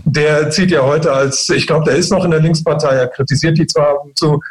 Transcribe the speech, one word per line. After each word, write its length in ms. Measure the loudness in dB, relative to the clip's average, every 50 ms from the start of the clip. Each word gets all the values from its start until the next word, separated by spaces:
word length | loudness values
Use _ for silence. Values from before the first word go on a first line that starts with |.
| -4
Der 460 | -2 0 0 2 2 2 2 0 0
zieht 200 | 0 0 0 2
ja 120 | 2 2
heute 300 | 2 2 2 0 0 0
als, 360 | 2 0 0 0 -2 -4 -2 -2
ich 180 | -2 -2 0
glaube, 200 | 0 0 0 2
der 100 | 2 0
ist 160 | 0 0 0
noch 120 | 0 0 0
in 60 | 2
der 80 | 2 2
Linkspartei, 560 | 2 2 0 0 0 -2 -2 0 0 0 0
er 140 | 0 0 -2
kritisiert 500 | -4 -4 -4 -2 -2 0 0 0 0 0
die 80 | 0
zwar 220 | 0 0 0 0 0
ab 160 | 0 -2 -6
und 120 | -10 -6
zu, 240 | -2 0 0 0 -2 -4 -8